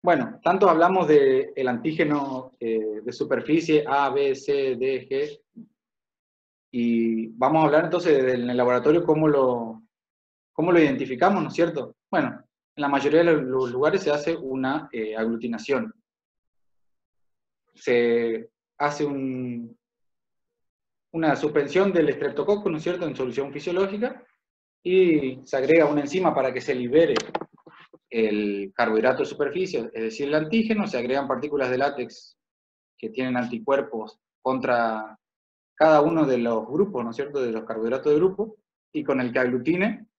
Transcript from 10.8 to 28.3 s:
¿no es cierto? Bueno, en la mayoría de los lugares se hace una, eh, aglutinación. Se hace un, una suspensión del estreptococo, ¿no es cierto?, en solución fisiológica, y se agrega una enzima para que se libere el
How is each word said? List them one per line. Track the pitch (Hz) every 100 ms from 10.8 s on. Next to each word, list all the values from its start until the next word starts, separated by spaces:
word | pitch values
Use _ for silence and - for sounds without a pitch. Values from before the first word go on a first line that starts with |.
| 147 127 127 127 185 196
¿no | 151
es |
cierto? | - 170 151 117 _ _
Bueno, | 180 127 - _ _ _ -
en |
la | 143
mayoría | 139 143 156
de | 170
los | 151 127 131 127
lugares | 123 151 190
se | 151
hace | 147 165 160
una, | 135 131 131 151 -
eh, | 120 107 110
aglutinación. | 113 113 120 113 - 131 110 - _ _ _ _ _ _ _ _ _ _ _ _ _ _ _ _ _
Se | _ - 120 120 117 117 113 117 _ _ _
hace | 147 147
un, | 147 139 135 127 123 120 117 - _ _ _ _ _ _ _ _ _ _ _ _ _
una | 165 160
suspensión | 135 147 147 139 180 202
del | 175 156
estreptococo, | 139 147 147 147 208 202
¿no | 156
es |
cierto?, | 165 175 165
en | 127
solución | 127 120 139
fisiológica, | 143 180 180 196 208 247 - _ _ _ _ _ _
y | 175 185 180 156 131 127
se | - 135
agrega | 139 165 147
una | 147
enzima | 139 185 175
para | 139 131
que | 123
se | - 127
libere | 123 147 170 120 - - - _ - - - - _
el | 117 110